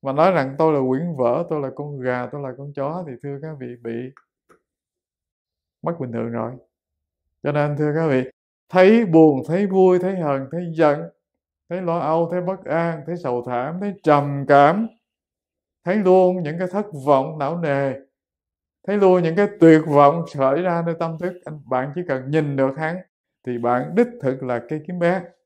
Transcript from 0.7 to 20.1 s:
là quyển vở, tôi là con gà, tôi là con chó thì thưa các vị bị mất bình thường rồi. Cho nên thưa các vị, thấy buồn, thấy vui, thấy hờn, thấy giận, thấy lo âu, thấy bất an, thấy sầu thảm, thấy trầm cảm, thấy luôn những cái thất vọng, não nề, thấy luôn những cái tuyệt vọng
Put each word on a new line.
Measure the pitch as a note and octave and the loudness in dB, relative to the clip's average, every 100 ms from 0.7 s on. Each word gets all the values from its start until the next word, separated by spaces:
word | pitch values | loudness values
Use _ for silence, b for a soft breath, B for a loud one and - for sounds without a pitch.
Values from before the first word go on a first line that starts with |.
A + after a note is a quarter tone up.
là | D3 C3 | 2 0
quyển | C3 F3 D3 | -2 -4 -2
vở, | A#2+ C3 E3+ | 0 0 -4
tôi | D#3 | -6
là | C3+ C3+ | -6 -10
con | D3 C#3+ | -12 -8
gà, | B2+ B2 B2 | -6 -4 -6
tôi | D3 | -10
là | C#3 B2+ | -12 -12
con | C#3+ C#3+ | -14 -8
chó | C#3 E3+ E3+ | -8 -8 -12
thì | A#2+ | -14
thưa | C#3+ C#3 | -12 -12
các | D#3 D3+ | -14 -14
vị | B2+ A#2+ | -14 -12
bị | A#2 A#2 B2+ C#3+ _ _ _ _ _ _ _ _ _ _ _ _ _ _ _ _ | -10 -10 -10 _ _ _ _ _ _ _ _ _ _ _ _ _ _ _ _ _
mất | D#3 E3+ | -10 -8
bình | B2+ | -8
thường | A#2 A2+ | -6 -6
rồi. | A#2 A2+ B2+ _ _ _ _ _ _ _ _ | -6 -8 -10 _ _ _ _ _ _ _ _
Cho | C#3+ | -4
nên | D3 D3 D3 | -2 -2 -2
thưa | D3+ D3+ | -2 0
các | E3 | 0
vị, | C3 B2+ _ _ _ _ | 0 -2 _ _ _ _
thấy | F#3 F#3 A3+ G#3+ | 4 6 6 6
buồn, | E3 D#3 C3+ B2 | 8 8 6 -2
thấy | E3+ G3+ | -2 0
vui, | F#3+ F#3 F3+ | 4 4 4
thấy | F3+ F#3+ | 0 -4
hờn, | D#3 C3+ C3+ | -2 -4 -4
thấy | E3 F3 D#3+ | -8 -8 2
giận, | D#3 D3 E3+ _ _ _ _ _ _ | 2 2 -4 _ _ _ _ _ _
thấy | F3+ | -8
lo | F3+ E3+ | -4 -4
âu, | D3 E3 E3+ | -2 -2 -2
thấy | F3+ | -4
bất | F3+ F#3+ - | -6 -8 -4
an, | D#3 E3+ D#3+ C#3+ | -2 -2 -6 -10
thấy | F3 | -8
sầu | C#3+ B2 A#2+ | -6 -6 -4
thảm, | B2 C3+ F3 | -6 -4 -6
thấy | G3+ G3 | -8 -4
trầm | D#3 D3 C#3+ C#3 C3+ | 4 4 2 -6 4
cảm, | C#3+ C#3+ F#3 A3+ _ _ _ _ _ _ _ _ _ | 6 6 4 -4 _ _ _ _ _ _ _ _ _
thấy | E3+ G#3 | -4 0
luôn | F#3 F#3 F#3 F#3 | 4 6 6 2
những | F3+ E3+ | -6 -6
cái | F#3 | -4
thất | F#3+ G#3 D3+ C3+ | -4 -6 -6 2
vọng, | C3+ C#3+ D#3 | 2 2 -4
não | C#3+ F3 | -6 -4
nề, | E3 C#3 C#3 C3 - _ _ _ _ _ _ _ - | -2 0 -2 -6 -14 _ _ _ _ _ _ _ -4
thấy | G#3 | 2
luôn | G3 F3+ | 4 4
những | E3 E3 | 2 0
cái | G3+ G3+ | -2 4
tuyệt | E3 D#3 D#3 | 6 6 4
vọng | C#3+ C#3+ | 4 4